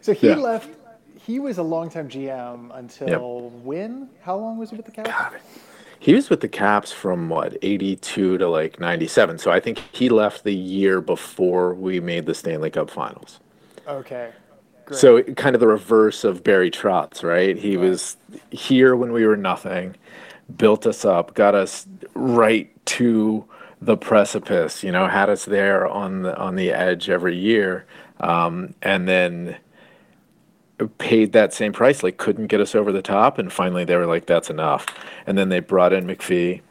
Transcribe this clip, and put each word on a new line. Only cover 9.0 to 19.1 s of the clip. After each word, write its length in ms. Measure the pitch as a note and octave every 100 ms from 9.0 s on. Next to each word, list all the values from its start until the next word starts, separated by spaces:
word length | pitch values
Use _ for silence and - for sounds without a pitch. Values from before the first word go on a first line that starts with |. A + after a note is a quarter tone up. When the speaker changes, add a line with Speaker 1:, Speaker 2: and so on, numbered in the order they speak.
| - - G2 E2
Speaker 2:
So 120 | G#2
I 80 | F2+
think 200 | - A2 -
he 160 | - B2+
left 340 | A2+ G#2 - A2
the 80 | G2
year 460 | F#2 F#2+ G2 F#2+
before 720 | E2 E2+ - - F#2 F2+ F2+
we 260 | F2+ F#2+ F#2
made 280 | F2 E2+ D#2+
the 80 | -
Stanley 340 | - D#2 D#3+
Cup 200 | - -
Finals. 500 | - C2 - - - _ _ _ - -
Speaker 1:
Okay. 420 | C#3 C3 B2+ A#2 - _ _ _ _ -
Great. 140 | C#3
Speaker 2:
So 220 | C3+ A#2
kind 300 | - C3 C#3+ B2
of 40 |
the 80 | A#2
reverse 560 | G#2+ - A2+ G#2+ -
of 200 | A2 F2+ F2+
Barry 240 | G2 F#2
Trotz, 520 | - G#2 F2+ D2 -
right? 340 | E2+ E2+ F#2+ F2+
He 180 | G#2 F#2+
Speaker 1:
Right. 140 | F#2
Speaker 2:
was 260 | F2+ - - _ - _
here 440 | B2+ - C3 C3 B2+
when 160 | B2